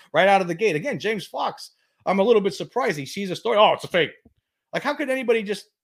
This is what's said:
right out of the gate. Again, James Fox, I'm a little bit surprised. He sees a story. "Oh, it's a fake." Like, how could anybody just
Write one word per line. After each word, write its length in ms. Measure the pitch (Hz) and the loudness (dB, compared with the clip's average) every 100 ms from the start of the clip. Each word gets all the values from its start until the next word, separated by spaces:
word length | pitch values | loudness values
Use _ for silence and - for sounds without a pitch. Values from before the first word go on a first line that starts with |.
| _ | _
right 120 | 151 185 | 2 6
out 140 | 196 | 6
of 80 | 175 | 4
the 60 | 165 | 0
gate. 180 | 214 | 0
Again, 240 | 151 175 151 | 0 -2 -4
James 280 | 180 214 - | -4 -4 -6
Fox, 460 | - 254 - - _ _ _ - | -6 -6 -6 -18 _ _ _ -2
I'm 120 | 190 | 2
a 60 | |
little 180 | 202 226 | 4 4
bit 120 | 196 | 4
surprised. 440 | 185 165 240 262 151 | -4 -6 -4 -2 -4
He 80 | 139 | -6
sees 240 | 196 196 | -8 -6
a 60 | 165 | -4
story. 220 | 226 214 | 0 2
"Oh, 160 | 208 | 2
it's 100 | 135 | 0
a 40 | - | -2
fake." 220 | 180 143 - _ _ _ _ _ | -2 -2 -6 _ _ _ _ _
Like, 100 | - | -6
how 120 | 262 | -4
could 160 | 294 277 | -4 -4
anybody 320 | 262 240 226 | -4 0 -2
just 220 | 202 202 - _ | -2 -8 -10 _